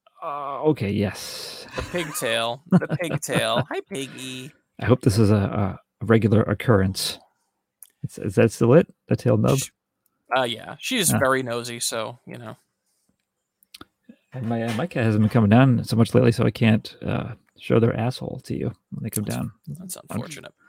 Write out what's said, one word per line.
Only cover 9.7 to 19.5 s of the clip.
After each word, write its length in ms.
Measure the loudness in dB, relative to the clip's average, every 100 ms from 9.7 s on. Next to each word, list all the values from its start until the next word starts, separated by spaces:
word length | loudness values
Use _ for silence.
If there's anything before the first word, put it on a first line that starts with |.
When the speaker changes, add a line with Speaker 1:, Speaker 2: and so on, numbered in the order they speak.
| _ _ _ _ _ -4 -2
Speaker 2:
uh, 60 |
yeah. 340 | -2 -4 -12 -10
She 180 | -4 0
is 160 | 2
Speaker 1:
Ah. 40 | 2
Speaker 2:
very 240 | 2 2
nosy, 380 | -2 -6 -6 -8
so, 380 | -6 -6 -8 -10 -16
you 120 | -16
know. 180 | -16 -18 _ _ _ _ _ _ _ _ _ _ _ -20 -20 _ _ -20 _
Speaker 1:
And 160 | -10 -6
my, 160 | -4
uh, 100 | -4 -4
my 120 | -4
cat 160 | -2
hasn't 180 | 0 2
been 60 | 4
coming 200 | 4 6
down 340 | 8 6 4
so 120 | 0 2
much 180 | 4 4
lately, 160 | 4
so 140 | 4 0
I 60 |
can't, 440 | 2 2 2 0 -10 -6
uh, 280 | -4 -6 -12 _ _
show 200 | 2 4
their 160 | 4 2
asshole 460 | -4 -4 -10 -10 -8
to 120 | -6
you 160 | -6 -8 _
when 120 | -10
they 60 | -6
come 140 | -4
Speaker 2:
That's, 120 | -4 -4
Speaker 1:
down. 160 | -6